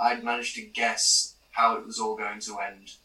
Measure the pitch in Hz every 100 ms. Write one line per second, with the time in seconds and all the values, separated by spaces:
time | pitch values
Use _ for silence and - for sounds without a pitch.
0 | 117 117 117 120 117 117 107 113 170 -
1 | - - - - _ - 143 110 110 113
2 | 107 107 104 104 107 101 98 98 98 -